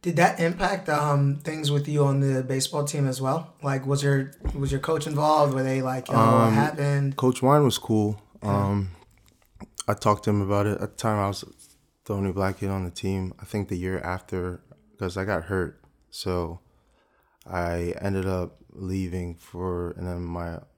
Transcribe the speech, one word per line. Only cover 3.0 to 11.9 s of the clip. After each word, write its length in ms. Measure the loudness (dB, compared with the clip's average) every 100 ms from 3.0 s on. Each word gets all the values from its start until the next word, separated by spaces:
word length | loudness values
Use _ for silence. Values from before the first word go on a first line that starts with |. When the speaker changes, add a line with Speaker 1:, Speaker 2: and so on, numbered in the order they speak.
| -2
Speaker 1:
as 120 | 0
well? 340 | -2 -2 -4 _
Like, 220 | -4 -2 0
was 180 | 0
your, 260 | 2 2 0 -6 -6
was 160 | -2 -2
your 100 | -2
coach 280 | 0 -2 0
involved? 440 | 0 4 6 4
Were 120 | 2
they 180 | 0 0
like, 240 | -2 -4 0
"Yo, 60 |
what 80 | 4
Speaker 2:
Um, 320 | 6 8 6
Speaker 1:
happened?" 640 | 4 2 0 0 2 0 2
Speaker 2:
Coach 260 | 2 4
Wine 220 | 4 6
was 140 | 6 2
cool. 420 | 0 2 2 -2 _ -8
Speaker 1:
Yeah. 280 | 0 2 2
Speaker 2:
Um, 200 | 0 -2 -6 -20 _ _ _ _ _ -20 -12 -4
I 60 |
talked 280 | 0 2 2
to 60 | 2
him 120 | 0
about 240 | 2 2 2
it. 140 | 0
At 100 | -6
the 40 | -4
time, 220 | -2 2
I 100 | 0
was 160 | -2 -10 -20 -20 _ _